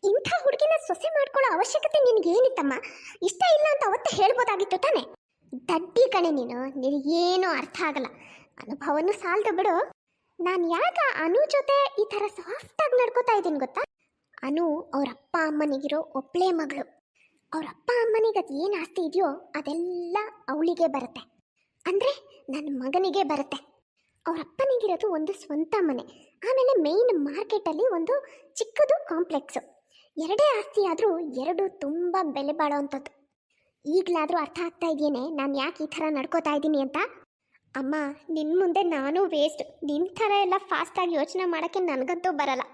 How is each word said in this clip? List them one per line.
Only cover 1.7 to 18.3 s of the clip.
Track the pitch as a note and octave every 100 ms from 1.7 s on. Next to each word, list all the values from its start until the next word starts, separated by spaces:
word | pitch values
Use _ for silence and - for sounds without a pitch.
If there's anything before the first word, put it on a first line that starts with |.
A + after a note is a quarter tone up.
| D#5 D#5 D#5
ನಿನ್ಗೇನಿತ್ತಮ್ಮ? | B4+ A4 E4+ F#4 B4+ B4+ C#4+ B3 - - - -
ಇಷ್ಟ | F4+ - F#5
ಇಲ್ಲ | D#5 D5+
ಅಂತ | C#5+ A#4+
ಅವತ್ತೇ | G4+ - -
ಹೇಳ್ಬೋದಾಗಿತ್ತು | G#4 A#4+ A#4+ G4+ G4+ F#4
ತಾನೆ? | C#5 C5+ - - _ _ _ B3+ -
ದಡ್ಡಿ | E4 F4+ - B4+
ಕಣೆ | G#4+ F4
ನೀನು, | D4 A#3+ A#3+ C4 C#4
ನಿನಗೇನು | C4 C#4+ C#4 E4+ F4 F#4 F#4
ಅರ್ಥ | D4+ - -
ಆಗಲ್ಲ, | E4+ C#4+ B3+ - - - - -
ಅನುಭವನೂ | - C#4+ C#4 D4 E4+
ಸಾಲ್ದು | G#4+ F#4 F#4 G#4+ F4
ಬಿಡು. | G4+ E4+ B4+ - _ _ _ _
ನಾನ್ | F4 F#4 E4+
ಯಾಕ | E4+ E5 F5 C#5+ -
ಅನು | D#4+ G4 D5+
ಜೊತೆ | D5 - C#5 C#5 -
ಈ |
ಥರ | G#4+ G#4 G4+
ಸಾಫ್ಟ್ | - F4 B4 - _
ಆಗಿ | D#5 B4
ನಡ್ಕೋತಾ | A#4+ B4 B4 G#4+
ಇದ್ದೀನಿ | F4+ D4
ಗೊತ್ತಾ? | C4 - C#5+ _ _ _ _ -
ಅನು | C4 D4 E4+ D4+
ಅವ್ರ | - C4+ C4+
ಅಪ್ಪ | A#3 _ E4+
ಅಮ್ಮನಿಗಿರೋ | D#4+ D4+ D4+ C4+ C#4+ D4 D#4+
ಒಬ್ಳೇ | C4 C4+ F4 F#4
ಮಗಳು. | E4+ D4+ C#4 - _ _ _ _ _ _
ಅವ್ರ | - -
ಅಪ್ಪ | - -
ಅಮ್ಮನಿಗೆ | B4 A4+ A4 A4